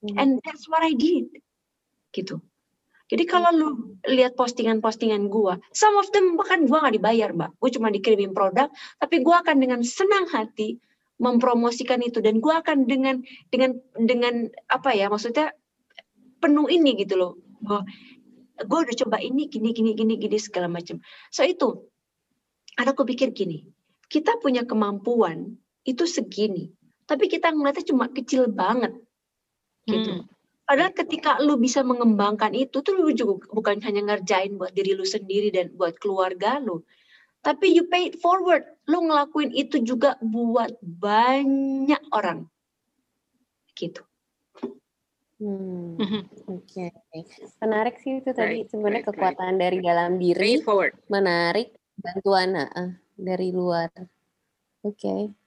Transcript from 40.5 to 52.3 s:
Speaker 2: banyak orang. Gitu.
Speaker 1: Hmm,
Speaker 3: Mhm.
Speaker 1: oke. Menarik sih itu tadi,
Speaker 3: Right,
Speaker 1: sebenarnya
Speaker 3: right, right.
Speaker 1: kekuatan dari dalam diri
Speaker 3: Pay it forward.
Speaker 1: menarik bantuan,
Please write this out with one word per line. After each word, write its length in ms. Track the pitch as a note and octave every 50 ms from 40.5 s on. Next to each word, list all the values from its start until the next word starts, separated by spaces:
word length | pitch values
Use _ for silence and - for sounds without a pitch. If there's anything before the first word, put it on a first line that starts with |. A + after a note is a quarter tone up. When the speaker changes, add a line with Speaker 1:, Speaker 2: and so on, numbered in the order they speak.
| A3+ B3 A#3 - A3+ -
Speaker 2:
banyak 1200 | - F3 E3+ E3+ F#3 G3+ G#3 G#3+ A#3 B3 C4 C4+ C#4+ C4+ C4+ C4+ C4+ C4+ C4+ C4+ C4+ C#4 D4 C#4 - -
orang. 380 | - A3 G3+ F3+ E3 E3 E3 E3 _ _ _ _ _ _ _ _ _ _ _ _ _ _ _ _ _ _ _ _ _ _ _ _ _
Gitu. 260 | - - - - - - _ _ _ _ _ _ _ _ _ _ - - - - _ _ _ _ _ _ _ _ _ _ _ _
Speaker 1:
Hmm, 580 | _ G#3+ G#3 G3+ G3 F#3+ F#3+ F3+ F3+ F3 F3 E3
Speaker 3:
Mhm. 260 | E3+ A3 F#3+ G#3 G#3+ F#3 - - - - -
Speaker 1:
oke. 360 | F#3+ F3+ - _ - F#3+ F3+ E3+ - _ _ _ _ D#3+ E3 _ - - - - _ _
Menarik 380 | - A3 A3 G#3 A3 A#3+ A#3+ -
sih 180 | - C#4 C4 C4+
itu 120 | C4 C4+ B3+
tadi, 300 | B3+ A3 - A#3 A3+ G#3
Speaker 3:
Right, 20 |
Speaker 1:
sebenarnya 360 | - - G#3+ G#3 G#3 G#3 A#3+ A#3+
Speaker 3:
right, 60 | - G#3
right. 220 | - F#3+ F#3 F3+
Speaker 1:
kekuatan 180 | - F#3 F#3 F#3 F#3+
dari 200 | F3+ F3+ F#3 F#3+
dalam 380 | F3+ F3 E3+ E3+ E3+ F3 F3+
diri 240 | F#3 F3+ F3 F3 F3
Speaker 3:
Pay 140 | F#3 G#3 A#3+
it 80 | D4 D#4
forward. 300 | - G#3 G3 F3+ D3 - - _
Speaker 1:
menarik 600 | _ G#3 G3 G3 F#3 F3 E3+ E3+ E3+ E3+ G3+ A#3+ A#3+ _ _ _ _ _
bantuan, 600 | - - F3 F3+ F#3+ - G3